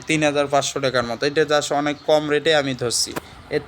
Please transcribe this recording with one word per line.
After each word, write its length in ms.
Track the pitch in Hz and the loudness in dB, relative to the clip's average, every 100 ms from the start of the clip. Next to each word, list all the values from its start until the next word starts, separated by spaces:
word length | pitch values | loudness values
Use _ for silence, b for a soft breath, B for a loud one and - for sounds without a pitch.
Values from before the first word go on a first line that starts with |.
| - | -2
তিন 160 | 156 | 0
হাজার 240 | 151 143 139 | 2 0 0
পাঁচশো 340 | 139 131 143 | 0 0 -2
টাকার 240 | 139 127 | 0 0
মতো। 220 | 117 113 143 | -2 -2 -2
এটা 160 | 143 | 0
just 320 | 147 147 139 | 2 2 0
অনেক 220 | 143 147 143 - | -2 -2 -2 2
কম 240 | 151 151 | 2 2
রেটে 240 | 147 151 | 0 2
আমি 200 | 156 139 | 2 0
ধরছি, 380 | 123 120 110 - 113 B B - | -2 -2 -2 -4 -8 B B -6
এর 100 | 147 | -6